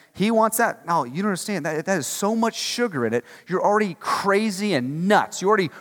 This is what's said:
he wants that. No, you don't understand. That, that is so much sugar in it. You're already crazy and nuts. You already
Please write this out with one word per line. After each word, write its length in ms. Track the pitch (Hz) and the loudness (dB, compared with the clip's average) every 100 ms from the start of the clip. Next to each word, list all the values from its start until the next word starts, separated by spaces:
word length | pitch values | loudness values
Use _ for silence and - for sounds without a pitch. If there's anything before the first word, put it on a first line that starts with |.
| _ | _
he 180 | - 202 | -2 0
wants 260 | 226 220 220 | 4 2 2
that. 300 | 226 - - | 0 -2 -2
No, 160 | 165 | -2
you 180 | 123 143 | -2 -2
don't 80 | 208 | -2
understand. 340 | 180 - 196 | -4 -4 -4
That, 220 | 151 151 160 | -4 -4 -2
that 140 | 190 | -2
is 80 | 131 | -2
so 280 | - 202 226 | -2 -2 0
much 200 | 226 - | 0 -2
sugar 500 | - - 240 156 117 | -6 -2 -2 0 0
in 80 | |
it. 100 | 120 - - - | 0 -4 -12 -6
You're 160 | 175 | 0
already 320 | 185 208 208 160 | 2 2 2 -2
crazy 760 | - - 196 196 220 185 208 | -4 -2 2 2 0 -2 0
and 340 | 151 123 151 180 | 0 -2 -2 2
nuts. 360 | 208 101 - | 4 2 -2
You 40 | 185 | 2
already 220 | 214 165 - | 2 2 -6